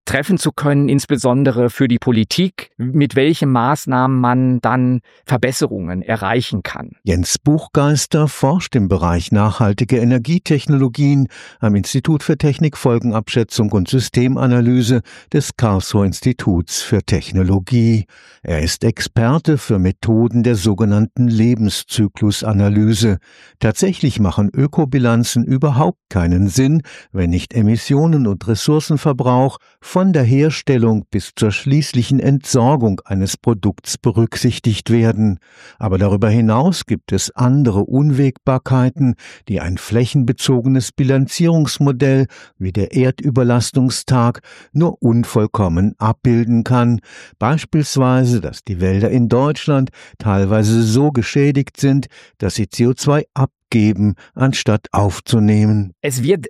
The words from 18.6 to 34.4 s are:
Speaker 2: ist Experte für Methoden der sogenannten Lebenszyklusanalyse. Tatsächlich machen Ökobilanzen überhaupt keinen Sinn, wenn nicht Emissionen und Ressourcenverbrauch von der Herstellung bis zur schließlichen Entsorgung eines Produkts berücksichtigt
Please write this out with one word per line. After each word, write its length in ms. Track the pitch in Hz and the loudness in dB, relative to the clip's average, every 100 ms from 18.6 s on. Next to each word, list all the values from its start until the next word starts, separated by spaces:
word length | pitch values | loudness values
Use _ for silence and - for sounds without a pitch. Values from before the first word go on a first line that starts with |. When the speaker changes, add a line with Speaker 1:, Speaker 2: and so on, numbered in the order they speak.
Speaker 2:
ist 240 | 80 - | -2 -2
Experte 760 | 113 - - - 113 156 - 151 | -2 -2 -4 0 0 0 0 -2
für 220 | - 104 | 0 0
Methoden 640 | 92 95 - 113 117 113 | 0 -2 0 0 2 0
der 100 | 117 | 0
sogenannten 720 | 113 98 98 110 101 107 - 123 | 0 0 0 0 2 0 0 0
Lebenszyklusanalyse. 1900 | 113 117 120 104 - - - 104 - 104 101 110 104 101 104 107 110 113 95 - - - _ | 2 2 2 0 -4 -6 -2 -2 0 -2 -2 -2 0 2 2 2 2 0 -2 -6 -20 -20 _
Tatsächlich 600 | 113 107 190 180 143 - | -4 0 -2 0 -2 0
machen 300 | 98 - 101 | 0 0 -2
Ökobilanzen 880 | - 143 - 147 135 120 117 117 120 | 0 0 0 0 0 2 2 0 -2
überhaupt 560 | - 131 147 127 165 - _ | 0 0 0 0 0 -2 _
keinen 380 | 98 85 87 98 | -2 0 2 2
Sinn, 340 | 107 135 160 - - - | 2 2 0 -2 -12 -10
wenn 180 | 95 87 | -4 -2
nicht 240 | 90 - | -2 -2
Emissionen 720 | 120 104 113 - 139 160 156 117 | 0 2 0 0 0 2 2 0
und 200 | 95 - | -2 -2
Ressourcenverbrauch 1080 | 110 - 151 - 151 156 131 123 123 131 - _ _ | -2 0 0 0 -2 0 0 0 2 0 -2 _ _
von 320 | - 185 190 | -6 0 2
der 100 | 165 | 2
Herstellung 840 | 120 135 151 147 - 131 113 107 - | 2 4 2 0 0 2 2 0 -2
bis 220 | 101 - | -6 -6
zur 160 | - 110 | -2 -2
schließlichen 680 | 101 - 143 147 123 117 135 | -2 0 0 0 -2 0 0
Entsorgung 800 | - 139 - 127 117 147 113 92 - | 2 0 0 0 2 2 0 -2 -4
eines 320 | 95 95 - | -4 -4 -2
Produkts 580 | - 110 104 - - - | -2 0 -2 -4 -8 -6
berücksichtigt 920 | 123 101 113 - | -2 0 -2 0